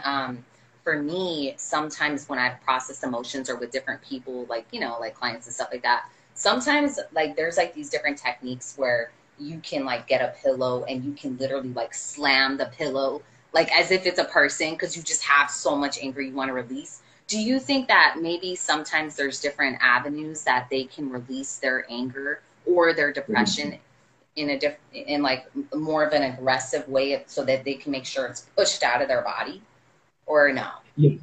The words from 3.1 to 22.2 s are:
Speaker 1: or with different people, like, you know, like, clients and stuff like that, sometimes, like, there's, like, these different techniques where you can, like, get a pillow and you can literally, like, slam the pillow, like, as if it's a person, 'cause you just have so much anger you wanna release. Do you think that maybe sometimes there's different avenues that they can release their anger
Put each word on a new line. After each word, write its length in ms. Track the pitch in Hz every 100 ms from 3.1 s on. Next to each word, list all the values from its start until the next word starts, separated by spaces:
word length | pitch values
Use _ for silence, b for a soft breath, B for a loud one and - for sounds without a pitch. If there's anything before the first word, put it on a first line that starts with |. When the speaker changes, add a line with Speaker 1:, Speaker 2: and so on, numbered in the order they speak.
| 120 127 135 131
Speaker 1:
or 60 | 120
with 140 | 120
different 300 | 131 - 117
people, 460 | - 135 131 123 117
like, 200 | 117 -
you 80 | 240
know, 160 | 131 117
like, 160 | 113
clients 320 | - 123 113 -
and 80 |
stuff 140 | - 123
like 120 | 127
that, 260 | 123 117 - B B
sometimes, 680 | - 202 247 285 294 285 - -
like, 240 | 160 151 -
there's, 220 | 165 170
like, 160 | 170
these 160 | 151 143
different 260 | 147 147 143
techniques 640 | 127 123 127 127 - -
where 340 | 127 120 117 - _ -
you 200 | 147 160
can, 240 | - 156
like, 220 | 135 120 -
get 140 | 127
a 140 | 127 -
pillow 420 | 139 127 127 123
and 200 | 127 131
you 80 | 139
can 240 | 143 139 127
literally, 340 | 135 135 127
like, 220 | 123 117
slam 600 | - - 147 143 135 135 139
the 100 | 131
pillow, 560 | - 147 135 135 147 - b b
like, 180 | 160 160
as 180 | 160 170
if 140 | 190 180
it's 120 | 180
a 60 |
person, 520 | 156 156 143 - 160 165
'cause 200 | 165 170
you 60 |
just 200 | 160 -
have 280 | - 143 143
so 260 | - 165 143
much 220 | 143 -
anger 180 | 135 135
you 140 | 135
wanna 180 | 135 135
release. 500 | 127 120 135 160 - b b -
Do 120 | 214
you 200 | 214 262
think 300 | 262 269 254
that 280 | 190 151 160
maybe 340 | 165 175 180
sometimes 640 | 180 - 151 151 156 156 151
there's 240 | 139 127
different 380 | 147 143 135 117
avenues 640 | 123 123 147 147 156 156
that 240 | 143 127 123
they 160 | 135
can 240 | 127 - 139
release 500 | 123 123 131 139 -
their 280 | 135 127 -
anger 540 | 120 127 131